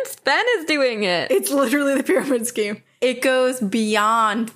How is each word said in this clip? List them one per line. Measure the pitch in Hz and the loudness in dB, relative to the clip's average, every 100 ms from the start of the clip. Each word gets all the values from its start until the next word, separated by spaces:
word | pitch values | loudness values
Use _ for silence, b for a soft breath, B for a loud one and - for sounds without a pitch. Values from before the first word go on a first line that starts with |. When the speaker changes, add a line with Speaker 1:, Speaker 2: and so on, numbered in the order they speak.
Speaker 1:
Sven | 508 - 269 311 466 440 | -6 -6 -2 0 0 -2
is | 311 | 0
doing | 302 262 220 | 0 0 0
it. | 202 175 - | 0 0 0
Speaker 2:
It's | 202 202 | 0 0
literally | 277 262 285 277 | 0 2 2 2
the | 269 | 0
pyramid | 277 339 240 240 220 | 0 0 0 -2 -2
scheme. | - 208 214 - _ | -4 -4 -6 -14 _
It | 247 247 | -2 0
goes | 269 254 254 254 | 0 2 0 0
beyond | 202 226 220 214 214 226 214 208 226 | -2 -2 0 2 2 2 2 0 -6